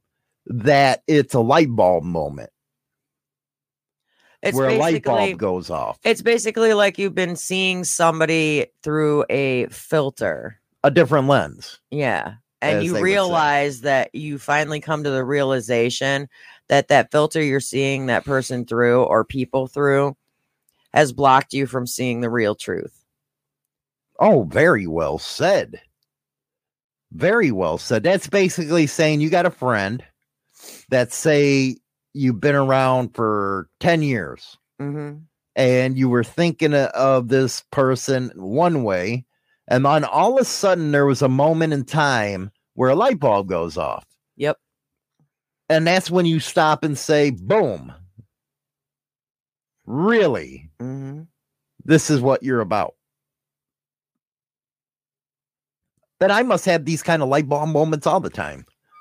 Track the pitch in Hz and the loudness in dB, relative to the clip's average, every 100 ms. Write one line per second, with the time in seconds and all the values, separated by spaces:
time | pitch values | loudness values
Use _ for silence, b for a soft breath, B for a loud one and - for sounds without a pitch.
0 | _ _ _ _ - 120 113 139 139 123 | _ _ _ _ -10 -2 2 4 4 2
1 | - 151 135 131 113 151 151 113 92 87 | 2 0 2 0 2 2 2 2 2 2
2 | 82 85 73 71 55 _ _ _ _ _ | -2 -4 -6 -8 -16 _ _ _ _ _
3 | _ _ _ _ _ _ _ _ _ _ | _ _ _ _ _ _ _ _ _ _
4 | _ _ _ _ - 127 135 220 170 160 | _ _ _ _ -4 0 2 2 2 0
5 | 139 113 98 90 104 92 85 80 53 - | 0 0 0 -2 -2 -4 -4 -6 -6 -4
6 | - 220 226 233 220 220 226 214 202 190 | -2 0 0 0 -2 0 2 4 2 0
7 | 196 185 180 170 - 185 190 180 180 - | -4 -2 -4 -6 -6 -2 -2 -2 -4 0
8 | 165 160 160 165 156 147 - _ 156 151 | 0 2 0 0 0 0 -4 _ -6 -2
9 | 151 147 - 131 139 127 120 - - 156 | 0 0 0 -2 -2 -2 -4 -8 -4 -2
10 | 139 - 101 71 67 - _ _ 143 143 | -2 -4 -6 -6 -10 -18 _ _ 2 4
11 | 151 151 135 139 78 - - - _ 147 | 4 2 4 2 0 -8 -20 -20 _ -6
12 | 135 92 76 110 _ _ 139 104 101 - | -2 -2 -6 -12 _ _ -2 -2 -2 -2
13 | 190 202 185 170 151 143 143 127 135 135 | 0 0 0 0 2 2 0 -4 -2 0
14 | - - 151 143 - 147 151 151 147 151 | 0 -6 -10 -8 -2 -2 -2 -6 -6 -4
15 | 147 131 127 143 135 131 113 120 120 - | -2 -4 -2 -2 0 -2 0 0 0 -2
16 | 139 139 139 B B B - 139 - 143 | -2 -4 -6 B B B 0 0 4 4
17 | 131 151 151 160 147 135 - 135 135 139 | 4 2 0 0 -2 -2 -4 -2 -2 -2
18 | 131 113 - 135 127 123 117 117 120 123 | -2 -2 -2 -4 -4 -6 -4 0 2 2
19 | 123 110 110 135 123 135 131 - 143 139 | 4 2 0 -4 -4 -4 -6 -2 0 2
20 | 156 - _ _ _ _ _ _ _ - | 0 -6 _ _ _ _ _ _ _ 2
21 | 151 120 139 131 - 139 131 131 123 - | 2 2 4 4 2 -4 -4 -4 -6 -4
22 | 127 120 120 120 107 104 - 87 82 _ | -4 -4 -2 0 -2 -2 -6 -8 -8 _
23 | _ _ _ _ _ _ _ _ _ _ | _ _ _ _ _ _ _ _ _ _
24 | _ - 202 165 85 87 160 127 90 80 | _ 0 4 4 2 2 4 2 0 -4
25 | 76 78 - - 160 190 110 - _ _ | -4 -4 -8 -4 0 0 -2 -10 _ _
26 | _ _ _ _ _ _ _ _ _ _ | _ _ _ _ _ _ _ _ _ _
27 | _ 80 170 233 175 101 85 87 - 113 | _ -2 0 2 2 0 -2 -2 -2 0
28 | 156 190 143 196 185 - 151 170 147 - | 2 0 0 0 0 -2 -2 0 0 0
29 | 156 151 156 175 175 - 127 110 98 120 | 0 0 0 2 0 -2 -2 0 -2 -6
30 | - _ _ _ _ B B B - 127 | -12 _ _ _ _ B B B -2 0
31 | 120 - 160 147 143 139 131 - _ _ | 0 -2 2 2 4 2 0 -4 _ _
32 | _ 143 131 113 147 143 135 131 131 127 | _ -2 -2 0 2 2 4 4 4 0
33 | 120 - 110 104 98 98 82 - 170 170 | -2 -2 -2 0 -2 -4 -8 -4 0 0
34 | 147 120 76 60 - - _ - 143 147 | 0 -4 -6 -10 -20 -20 _ -14 -12 -10
35 | 147 147 160 _ _ - 131 127 131 131 | -12 -16 -20 _ _ -2 2 2 0 0
36 | 131 120 117 - 170 - 151 143 135 - | 2 2 0 -2 -2 0 0 2 0 0
37 | 135 131 120 131 131 - - - 131 127 | 2 2 2 0 0 -4 -6 0 0 0
38 | - 131 127 90 95 123 175 156 113 92 | -2 -4 -4 -10 -6 0 0 0 0 -2
39 | 92 123 - _ _ _ - 123 139 156 | -2 -6 -8 _ _ _ -2 0 2 2
40 | 139 - 202 262 247 - 202 180 156 143 | 0 0 2 2 0 0 0 0 2 2
41 | 143 127 139 131 151 160 160 143 127 156 | 2 2 2 2 2 2 0 -2 -2 0
42 | 147 123 104 95 95 - _ - 127 147 | 0 0 -2 -4 -10 -16 _ -2 0 2
43 | 247 202 135 101 98 90 85 82 73 50 | 2 2 2 2 0 -4 -4 -6 -6 -8
44 | - _ _ - 143 - _ _ _ _ | -14 _ _ -8 -6 -6 _ _ _ _
45 | _ _ _ _ _ _ - 156 165 185 | _ _ _ _ _ _ 0 2 2 0
46 | - 180 170 160 - - 156 151 160 139 | 0 0 0 0 -2 2 2 2 -2 -4
47 | - 151 143 110 92 214 160 87 65 73 | 0 2 2 0 -2 0 0 -4 -12 -20
48 | 92 - - _ _ _ _ _ _ _ | -20 -20 -20 _ _ _ _ _ _ _
49 | _ _ _ _ _ _ _ _ - 123 | _ _ _ _ _ _ _ _ -8 -2
50 | 190 233 180 107 69 65 78 - 123 135 | 2 2 2 0 -6 -16 -20 -16 -12 -12
51 | 135 147 165 _ _ _ _ - - 156 | -12 -14 -18 _ _ _ _ -10 2 2
52 | - 147 127 135 131 123 98 104 85 - | 4 0 2 0 0 -2 0 -2 -4 -8
53 | _ _ _ _ _ _ _ _ _ _ | _ _ _ _ _ _ _ _ _ _
54 | _ _ _ _ _ _ _ _ _ _ | _ _ _ _ _ _ _ _ _ _
55 | _ _ _ _ _ _ _ _ _ _ | _ _ _ _ _ _ _ _ _ _
56 | _ - 190 202 247 185 - 170 147 160 | _ -2 2 2 2 0 0 0 0 -4
57 | - 165 131 139 143 147 156 147 156 156 | 0 0 2 0 0 -2 0 0 0 0
58 | 160 185 104 - 78 69 - _ _ _ | 0 -2 -2 -8 -10 -12 -20 _ _ _